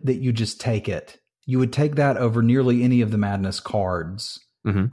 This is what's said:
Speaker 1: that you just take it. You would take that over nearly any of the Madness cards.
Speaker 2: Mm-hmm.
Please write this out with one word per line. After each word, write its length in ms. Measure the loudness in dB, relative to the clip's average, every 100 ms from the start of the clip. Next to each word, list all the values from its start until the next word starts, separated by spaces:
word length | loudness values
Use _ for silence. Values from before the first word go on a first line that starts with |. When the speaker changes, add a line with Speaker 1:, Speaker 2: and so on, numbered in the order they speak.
| -2
Speaker 1:
that 100 | -2
you 160 | -2
just 300 | -2 -4 -4
take 260 | -4 -2 -2
it. 320 | -6 -8 -20 _ _ -4
You 140 | 0
would 140 | 0
take 220 | 0 0 2
that 200 | 2 2
over 260 | 0 2
nearly 420 | 4 4 4 2
any 180 | 4 4
of 100 | 2
the 60 | 0
Madness 420 | 0 -2 -4 -6
cards. 800 | -6 -2 -2 -2 -4 -10 -12 -14 -20 _ -2
Speaker 2:
Mm-hmm. 200 | 0 2